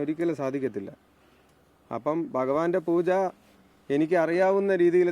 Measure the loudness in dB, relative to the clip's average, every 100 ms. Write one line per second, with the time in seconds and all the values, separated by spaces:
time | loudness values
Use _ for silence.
0 | -4 -2 -4 -2 -4 -4 -4 -6 -12 -16
1 | _ _ _ _ _ _ _ _ -12 -8
2 | -4 -4 -4 -2 0 0 0 -2 0 0
3 | 2 0 -2 -6 _ _ _ _ -4 -2
4 | 2 2 2 2 2 2 2 2 4 4
5 | 2